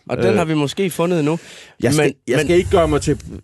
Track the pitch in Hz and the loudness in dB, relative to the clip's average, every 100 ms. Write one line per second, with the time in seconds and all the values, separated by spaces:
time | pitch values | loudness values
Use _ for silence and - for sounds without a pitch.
0 | - 123 117 113 160 156 139 - 190 - | -8 -2 0 0 0 0 -2 -2 -4 -2
1 | 170 175 147 165 - - - - 117 147 | -2 0 0 -2 -8 -20 -20 -4 0 2
2 | 143 - - 131 151 175 - 185 156 143 | 0 -2 -2 0 2 2 4 2 2 0
3 | 151 135 - 104 | 0 -4 -6 -12